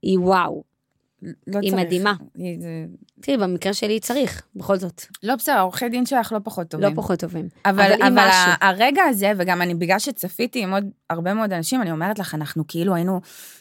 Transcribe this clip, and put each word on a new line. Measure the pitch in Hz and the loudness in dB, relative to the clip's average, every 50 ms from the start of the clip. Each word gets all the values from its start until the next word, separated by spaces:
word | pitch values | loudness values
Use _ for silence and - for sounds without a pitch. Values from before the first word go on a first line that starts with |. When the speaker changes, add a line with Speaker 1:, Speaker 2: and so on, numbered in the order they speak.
| - | 0
Speaker 1:
היא | - 190 185 | 0 0 2
וואו. | 180 180 190 185 175 165 - - 151 _ _ _ _ _ _ _ _ _ _ _ - | 4 4 2 2 2 0 -4 -10 -12 _ _ _ _ _ _ _ _ _ _ _ -18
Speaker 2:
לא | 185 - _ _ - 190 202 202 | -18 -18 _ _ -8 -6 -2 -2
Speaker 1:
היא | 190 | 0
Speaker 2:
צריך. | 190 190 180 | 0 0 0
Speaker 1:
מדהימה. | 165 180 180 190 208 202 175 - - _ | 0 -2 0 0 0 -2 -2 -6 -18 _
Speaker 2:
היא, | 165 175 180 170 165 | -12 -10 -10 -8 -10
זה | 170 170 165 165 160 165 180 - - _ _ _ | -10 -10 -10 -10 -10 -12 -14 -20 -20 _ _ _
Speaker 1:
תראי, | - - 277 254 | -4 -2 0 0
במקרה | 202 185 180 170 - 190 202 | 0 0 -2 -2 -2 -4 -4
שלי | - - 214 214 220 | -2 -2 -2 -2 -2
צריך, | - - 240 285 269 - - - - _ _ | -2 -2 -2 0 -2 -2 -4 -8 -16 _ _
בכל | 196 160 - 196 190 | -14 -2 0 0 0
זאת. | 196 175 - - - - - - - | 0 -6 -10 -12 -20 -20 -18 -12 -4
Speaker 2:
לא, | 208 254 | -4 -4
בסדר, | 247 - - 285 226 | -2 0 0 2 2
עורכי | 185 185 185 - 254 240 | 2 2 0 -4 -6 -4
דין | 233 247 247 | -2 -2 -2
שלך | 240 277 247 226 - 226 | 0 0 0 0 0 -4
לא | 214 202 | -6 -6
פחות | 220 - - 175 165 | -6 -8 -8 -8 -8
טובים. | - 156 185 202 | -6 -2 -2 0
Speaker 1:
לא | 196 160 - | 0 -2 -2
פחות | - 196 170 | -2 -2 -4
טובים. | - 170 175 165 156 175 - _ _ | -4 -8 -8 -8 -10 -10 -12 _ _
Speaker 2:
אבל, | 202 196 196 202 | 0 4 4 6
Speaker 1:
אבל | 196 190 | 6 6
היא | - 190 | 6 6
Speaker 2:
אבל | 202 - 226 202 190 | 4 6 6 6 6
Speaker 1:
משהו. | 190 185 180 180 180 - | 6 6 6 4 4 4
Speaker 2:
ה-, | - 196 | 4 2
הרגע | 185 190 226 262 277 370 381 | 4 4 2 2 4 4 4
הזה, | 311 262 202 196 196 214 | 4 2 2 2 0 2
וגם | 196 175 180 180 175 175 | 0 0 0 2 0 0
אני, | 175 175 | 0 0
בגלל | 170 175 165 190 208 | -2 0 0 0 0
שצפיתי | - - 247 - - 180 - - 233 247 - 254 214 | 0 -4 -6 -6 -8 -10 -4 -4 -4 -4 -2 -4 -4
עם | 185 190 | -2 -2
עוד | 196 202 196 - _ _ _ | -2 -2 -4 -10 _ _ _
הרבה | 165 165 170 180 202 | -6 -4 -2 -2 -2
מאוד | 220 226 202 190 | 0 -2 -2 -2
אנשים, | 170 160 - - 262 233 | -4 -4 -2 -2 -2 -2
אני | 175 165 | -2 -2
אומרת | 156 165 190 214 208 | -2 -2 -4 -4 -4
לך, | 190 - - | -6 -6 -6
אנחנו | 156 151 147 - 165 156 | -6 -6 -4 -4 -6 -6
כאילו | 156 - 170 170 202 185 | -4 -4 -2 0 0 0
היינו, | 170 170 180 190 180 185 - - - - - - - | 0 0 0 -2 -2 -4 -8 -20 -20 -20 -20 -20 -20